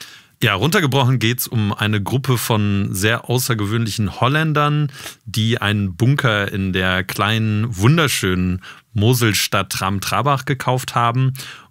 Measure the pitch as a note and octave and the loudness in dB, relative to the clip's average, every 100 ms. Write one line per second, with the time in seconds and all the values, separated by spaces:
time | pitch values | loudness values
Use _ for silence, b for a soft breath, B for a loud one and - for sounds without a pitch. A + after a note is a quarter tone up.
0 | B B B B A#2 F#2+ A2+ G#3+ C#3+ C#3 | B B B B 0 2 2 2 2 2
1 | B2 B2+ A2 B2 - A#2 G#2 - G#2+ G#2+ | 2 2 0 -2 -2 -2 -2 0 0 0
2 | G2+ B2+ C3+ A#2+ - A2 G#2 G2 G#2+ G2 | 0 -2 0 0 0 0 2 0 -2 0
3 | G#2+ A#2+ - B2 - A2 G2+ A#2 A2+ G#2 | 0 0 0 -2 0 -2 -2 -2 -2 -2
4 | G2 - B2 D#3 D#3+ D3 D3 D3+ D3 B | -2 0 0 2 0 0 2 0 -2 B
5 | B B G#2+ A2 A2 A2+ G2+ G#2+ G2 E2+ | B B -8 -2 0 0 0 0 -2 0
6 | A#2 C#3+ B2 G#2 G2+ G#2 F#2+ F#2 F#2 F#2 | 2 2 2 0 0 -2 -2 0 0 0
7 | F#2 - G2+ A2 A2 G#2 A#2 F2+ A2+ E3+ | -2 -2 0 0 0 0 -2 2 4 4
8 | C#3 - F#2 F#2 F2+ F2+ B B B G2+ | 2 0 0 0 0 -2 B B B 0
9 | A2 B2+ A#2 F#2+ - G#2 F#2 - F#2+ G2 | 2 4 2 2 0 -2 -2 -4 -2 -2
10 | - G2+ C3+ C3+ C3+ C3 C3+ B2+ - A#2+ | -2 -2 0 0 -2 -4 -2 -2 -2 0
11 | A#2+ B2 C3 C3 B B B | 2 2 0 -2 B B B